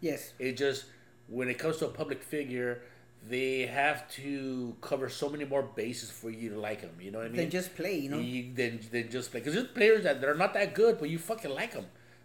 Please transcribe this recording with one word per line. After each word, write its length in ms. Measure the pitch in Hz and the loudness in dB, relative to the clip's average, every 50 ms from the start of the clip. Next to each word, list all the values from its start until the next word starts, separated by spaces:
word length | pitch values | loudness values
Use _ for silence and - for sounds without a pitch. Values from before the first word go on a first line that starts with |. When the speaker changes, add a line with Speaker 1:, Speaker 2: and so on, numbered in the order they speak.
Speaker 1:
Yes. 320 | 175 160 139 - - - - - | -2 -2 -2 -2 -6 -10 -8 -4
Speaker 2:
It 180 | 131 131 123 | -2 -2 0
just, 280 | 117 139 139 127 - - - - - - - - - - | 2 2 2 2 0 -4 -12 -18 -20 -20 -20 -20 -20 -14
when 200 | - 113 123 127 | -8 -4 -2 0
it 100 | 123 120 | 0 0
comes 200 | - 151 160 156 | 0 0 0 0
to 80 | - 160 | 0 0
a 40 | 123 | -2
public 320 | - - 156 143 131 - - | -2 -2 -4 -4 -4 -6 -6
figure, 580 | - 156 151 143 127 123 123 123 123 123 123 - - - - - - - - - | -4 -4 -2 -2 -2 -2 0 0 0 -2 -4 -8 -16 -20 -20 -20 -20 -20 -16 -8
they 340 | 110 123 127 131 131 131 131 127 | -4 -2 0 2 2 2 0 0
have 440 | 120 120 139 143 151 143 - - - | 0 2 2 2 2 2 0 -4 -10
to 640 | - 131 139 143 139 139 135 131 127 127 123 117 110 - | -12 -8 -6 -4 -4 -4 -2 -2 -2 -2 -4 -4 -6 -8
cover 260 | - - 147 131 131 123 | -4 -2 -2 0 0 -2
so 200 | - - 147 143 | -2 -2 -4 -2
many 160 | 147 151 143 | -2 -4 -2
more 160 | 135 139 139 | 0 2 0
bases 500 | 135 135 - - 107 120 120 - 113 107 | 0 0 -2 -4 -4 -4 -4 -6 -8 -10
for 180 | - - 113 113 | -12 -10 -8 -8
you 200 | 113 110 117 110 | -6 -6 -6 -4
to 80 | 104 107 | -4 -4
like 240 | 107 107 107 104 - | -4 -4 -4 -6 -8
'em, 80 | 82 82 85 | -12 -12 -12
you 100 | 90 98 | -10 -8
know 100 | 104 110 | -6 -6
what 80 | 113 | -6
I 20 | 113 | -4
Speaker 1:
Than 80 | 117 | 0
Speaker 2:
mean? 120 | 170 165 151 | 0 0 0
Speaker 1:
just 240 | 170 185 180 - - | 0 -2 -4 -4 -6
play, 220 | - 160 196 196 156 | -4 -2 -2 -2 -2
you 100 | 139 135 | -2 -2
know? 100 | 147 151 | -2 -2
Speaker 2:
You, 340 | 120 120 127 127 123 123 127 | -2 -2 -2 -4 -4 -4 0
than, 280 | 127 123 120 117 110 107 113 | 0 2 2 0 -4 -6 -4
than 180 | 120 120 117 113 | -2 -2 -2 -2
just 220 | 117 127 120 - | -4 -6 -6 -4
play. 80 | - 117 | -6 -4
'Cause 140 | 110 147 160 | -2 0 0
there's 140 | 226 254 | 0 0
players 360 | - - 240 202 220 220 214 175 | 0 2 6 8 10 10 8 8
that, 160 | 160 135 123 | 4 2 4
that 100 | 135 143 | 4 2
are 60 | 147 | 4
not 180 | 160 190 202 - | 4 4 2 4
that 200 | 196 202 165 151 | 2 2 2 4
good, 240 | 180 220 233 220 - | 6 6 6 6 6
but 100 | 151 151 | 2 -2
you 80 | 165 | -2
fucking 340 | 160 - - 226 220 - 143 135 | -2 -2 -4 -4 -4 -4 -4 -4
like 200 | 147 220 233 - | -2 -4 -4 -6
'em. 100 | - 190 - - - - - - - | -8 -10 -12 -14 -20 -20 -20 -18 -8